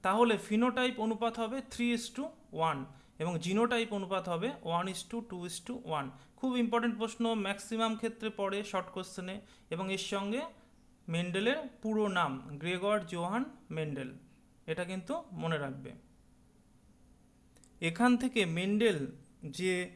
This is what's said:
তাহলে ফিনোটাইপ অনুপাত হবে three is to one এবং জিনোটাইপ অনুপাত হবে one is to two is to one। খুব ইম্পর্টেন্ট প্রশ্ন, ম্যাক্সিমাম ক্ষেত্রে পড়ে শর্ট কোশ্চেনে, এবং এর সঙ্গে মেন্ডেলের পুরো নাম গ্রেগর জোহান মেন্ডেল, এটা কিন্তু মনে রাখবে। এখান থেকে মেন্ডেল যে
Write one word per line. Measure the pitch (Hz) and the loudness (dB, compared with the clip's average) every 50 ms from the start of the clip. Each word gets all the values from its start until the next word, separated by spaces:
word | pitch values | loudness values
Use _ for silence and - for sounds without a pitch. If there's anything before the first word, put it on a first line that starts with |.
| - | 2
তাহলে | 185 196 226 240 233 214 190 - | 4 6 6 6 6 6 2 2
ফিনোটাইপ | - 214 220 240 254 247 262 254 254 247 226 220 | 0 2 4 4 4 4 2 0 0 0 0 -2
অনুপাত | 220 226 214 233 233 226 233 | -2 0 0 0 -2 0 -2
হবে | 226 220 254 269 262 - - | -4 -2 -4 -6 -8 -8 -4
three | - 240 240 233 | 0 2 2 2
is | 233 233 - - | 0 -2 -4 -6
to | 254 285 320 - - - - - 156 160 160 | -6 -6 -6 -8 -14 -20 -10 -2 2 2 2
one | 151 139 127 - - - - - _ - | 2 0 -4 -8 -12 -20 -20 -20 _ -4
এবং | 156 175 175 165 165 | -2 -2 -2 -2 0
জিনোটাইপ | 175 190 214 233 240 247 233 226 220 208 | 2 4 4 4 4 4 0 0 0 -2
অনুপাত | 196 190 185 196 185 170 175 170 | -4 -2 -2 -2 -2 0 0 -2
হবে | 165 190 254 285 - - 165 165 | 0 0 -2 -4 -4 -4 0 0
one | 170 180 190 180 | 0 0 -2 -4
is | - - - | -6 -8 -6
to | - 233 233 - | -6 -6 -6 -6
two | 185 180 175 175 | -8 -8 -8 -8
is | 170 - - | -8 -8 -8
to | - 247 254 - 165 156 | -8 -10 -8 -4 -4 -2
one। | 147 139 131 - - - - - - | -2 -2 -6 -10 -14 -20 -20 -10 -4
খুব | - - 247 247 233 | -2 0 4 4 4
ইম্পর্টেন্ট | - 226 233 226 240 214 202 | 4 4 4 2 2 0 0
প্রশ্ন, | 226 226 - - 233 226 233 214 196 | -2 -4 -2 0 0 2 2 2 0
ম্যাক্সিমাম | 190 202 202 - - 226 220 226 226 220 214 | -2 -2 -4 -4 -4 0 0 2 2 0 0
ক্ষেত্রে | 226 226 233 - 214 214 - - | -2 -4 -4 -4 -6 -6 -2 -2
পড়ে | 196 190 190 202 202 202 | -2 0 0 -2 -4 -2
শর্ট | - 185 175 175 - | -2 -4 -4 -2 -8
কোশ্চেনে, | 190 180 - - - 180 185 190 202 - - - - - _ 165 | -8 -8 -8 -8 -8 -8 -8 -8 -10 -12 -16 -20 -20 -10 _ -4
এবং | 170 190 190 190 | -4 -2 -2 -2
এর | 190 190 - | -2 -2 -2
সঙ্গে | 208 196 196 202 220 262 311 330 - - - - - - - - - _ - | -2 -2 0 0 -2 -2 -4 -6 -10 -18 -20 -20 -20 -20 -20 -20 -20 _ -6
মেন্ডেলের | - 165 170 175 180 170 196 208 240 277 311 294 262 - - | -2 -2 0 0 0 0 2 2 2 2 2 -2 -8 -12 -6
পুরো | - 220 214 214 214 202 185 | -2 0 2 2 2 4 4
নাম | 180 170 139 131 131 - - 147 139 | 2 2 2 0 -4 -6 -10 -10 -4
গ্রেগর | 151 170 180 180 190 202 214 208 185 165 | -2 -2 -2 0 2 2 2 2 0 -2
জোহান | 175 170 170 180 202 240 269 - - - - - 156 | -4 -2 -2 0 0 0 -2 -2 -8 -18 -12 -8 -4
মেন্ডেল, | 160 156 151 143 135 131 131 135 - - - - - - - - - - 160 | -4 -2 -2 -4 -6 -6 -8 -10 -14 -20 -20 -20 -20 -20 -20 -20 -16 -8 -6
এটা | 160 165 180 170 | -4 -4 -4 -4
কিন্তু | 190 190 170 - 285 339 320 254 185 160 | -6 -6 -4 -4 -4 -4 -4 -8 -8 -4
মনে | 160 165 160 147 143 | 0 0 0 0 0
রাখবে। | 135 135 139 131 - - - - - - - - - - - - - _ - - - - - _ - - _ - - - - - _ _ - - - - - - - - - 170 165 | -4 -6 -8 -10 -12 -14 -14 -20 -20 -20 -20 -20 -20 -20 -20 -20 -20 _ -20 -20 -20 -20 -20 _ -20 -20 _ -20 -20 -20 -20 -20 _ _ -20 -20 -20 -20 -20 -20 -20 -10 -2 -2 -2
এখান | 165 - 233 247 247 240 | 2 4 6 6 6 6
থেকে | 254 247 - 233 190 170 160 | 2 0 2 2 2 2 2
মেন্ডেল | 175 185 196 208 214 240 226 185 147 135 123 - - - - - - - 151 131 - | 0 2 2 4 4 6 4 4 2 -2 -6 -8 -14 -20 -20 -18 -12 -12 -10 -6 -2
যে | 180 185 185 180 180 180 180 | 0 0 0 0 -2 -6 -10